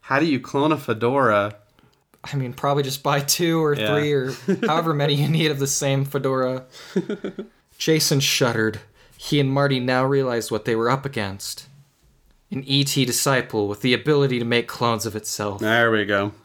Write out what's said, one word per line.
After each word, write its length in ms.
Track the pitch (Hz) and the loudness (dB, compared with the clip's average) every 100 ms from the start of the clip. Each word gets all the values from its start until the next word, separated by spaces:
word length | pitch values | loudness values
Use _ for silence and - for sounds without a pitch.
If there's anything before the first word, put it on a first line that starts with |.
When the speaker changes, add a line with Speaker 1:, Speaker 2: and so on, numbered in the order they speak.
Speaker 1:
How 180 | - 135 | -2 0
do 60 | 165 | 2
you 140 | 131 | 0
clone 320 | - 143 151 | -2 0 0
a 60 | 147 | 0
fedora? 800 | 135 107 120 139 123 104 104 - _ _ _ _ _ _ | -2 -2 0 2 4 2 0 -6 _ _ _ _ _ _
Speaker 2:
I 120 | - 139 | -8 -6
mean, 180 | 127 | -6
probably 300 | - 143 143 | -4 0 0
just 180 | 135 135 | -2 -4
buy 200 | 143 143 | -2 0
two 420 | 139 - 170 165 | 0 0 2 2
or 100 | 156 | 2
Speaker 1:
Yeah. 140 | 143 107 | 0 0
Speaker 2:
three 240 | 147 147 | 0 2
or 200 | 143 131 120 - | 0 -2 -4 -2
Speaker 1:
<laughs> 200 | 185 226 | 0 2
Speaker 2:
however 260 | 160 165 | 2 0
many 220 | 147 143 143 | 0 2 2
you 120 | 147 | 2
need 220 | 160 156 | 2 2
of 80 | 135 | 0
the 60 | 139 | -2
same 360 | - 139 135 139 | 0 0 0 0
fedora. 600 | 139 135 131 127 127 127 - - | -2 0 0 0 -4 -10 -20 -6
Speaker 1:
<laughs> 840 | 190 - 202 196 190 214 _ _ - | -4 -4 -6 -8 -10 -14 _ _ -4
Speaker 2:
Jason 420 | - 156 - 143 | 0 2 2 2
shuddered. 600 | 139 - 127 113 110 104 - _ - - | 2 2 0 2 0 -2 -12 _ -20 -18
He 220 | - 147 | -2 0
and 120 | 135 | 2
Marty 280 | 139 143 131 | 2 2 2
now 240 | 123 127 131 | 2 2 2
realized 440 | 139 131 117 110 | 2 2 -2 -2
what 140 | 110 120 | -2 0
they 100 | 113 | 0
were 140 | 117 | 2
up 160 | 139 139 | 0 -2
against. 600 | 120 101 98 - - - - _ _ _ _ _ _ _ | -6 -6 -8 -10 -12 -16 -20 _ _ _ _ _ _ _
An 140 | 135 139 | -8 0
E 180 | 139 | 2
T 220 | 139 139 123 | 2 2 0
disciple 600 | 117 147 127 120 110 101 | 0 2 0 0 -2 -2
with 140 | 104 | -2
the 120 | 127 | 0
ability 460 | 123 151 147 139 123 | 0 2 2 2 0
to 60 | 117 | 0
make 220 | 120 117 | 0 0
clones 380 | - 120 113 113 | -2 0 0 -4
of 100 | 107 | -6
itself. 460 | - - 104 98 | -8 -4 -4 -2
Speaker 1:
There 300 | 107 117 117 | 0 4 4
we 140 | 110 101 | 2 2
go. 280 | 101 104 - | 0 0 -6